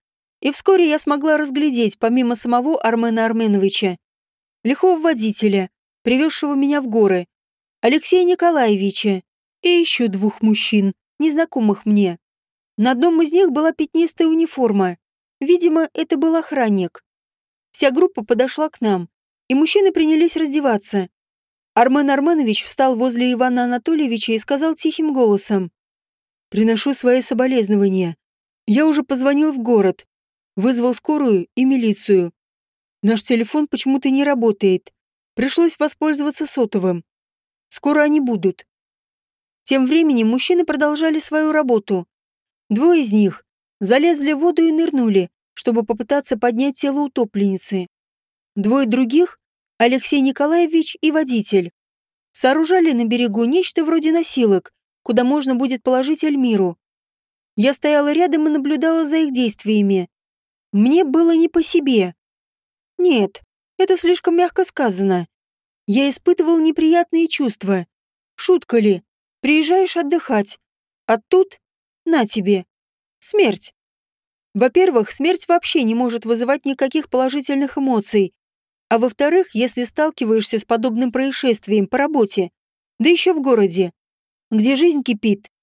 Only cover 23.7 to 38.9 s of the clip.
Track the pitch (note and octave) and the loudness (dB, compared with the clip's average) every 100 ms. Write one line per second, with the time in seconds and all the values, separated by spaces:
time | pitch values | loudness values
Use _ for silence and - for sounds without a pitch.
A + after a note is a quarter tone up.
23.7 | B3 D#4+ D#4+ C#4 A3+ - A3 - C#4+ D#4+ | -2 -2 -2 0 -2 -2 -4 -2 -2 -2
24.7 | D#4 D#4+ D4+ D#4 C4 A3+ G3+ - G3 F3+ | -2 -4 -2 -2 0 2 2 0 -4 -4
25.7 | _ _ _ _ _ _ _ _ - A3 | _ _ _ _ _ _ _ _ -2 0
26.7 | A3 C#4+ C4 B3 B3+ B3+ A#3+ C4 B3+ G3 | 0 -2 -2 2 2 0 -2 0 0 0
27.7 | G#3 G3 F#3+ F3 E3 _ _ _ _ - | 0 0 0 -2 -6 _ _ _ _ -2
28.7 | A3 D#4 D4 C#4 C4 C4 C#4+ D#4 C4+ A3+ | 2 2 0 -2 -2 0 2 0 -2 0
29.7 | A3+ F#3+ F#3 _ _ _ _ _ - A3+ | 2 2 -2 _ _ _ _ _ -4 -2
30.7 | A#3+ B3 A#3+ - D4+ C4 G3 F3 - C4 | 0 -2 -2 -2 0 2 0 0 -2 0
31.7 | C4+ A3+ G3+ - F#3+ F3 - _ _ _ | 2 0 -2 0 0 0 -6 _ _ _
32.7 | _ _ _ G3+ A3 - A#3 A3+ D4+ D4 | _ _ _ 0 0 0 -2 0 -2 -4
33.7 | C4+ C4 C4+ C#4 C4+ C#4+ C4+ A3+ G3+ G3 | -2 -2 0 0 0 0 0 0 2 0
34.7 | F#3 - _ _ _ _ - C4+ - E4+ | 0 -4 _ _ _ _ -4 -2 0 0
35.7 | - D4 - D#4 D4 D4 - D#4 - A3 | 0 -4 -2 -4 -2 -4 -6 -6 -4 -2
36.7 | G3+ F#3 F3 - _ _ _ _ _ _ | -2 -2 -4 -8 _ _ _ _ _ _
37.7 | - C#4+ D4 D4 D4+ B3+ G#3+ F#3 - - | -6 0 2 2 2 0 -2 -2 -4 -12
38.7 | _ _ | _ _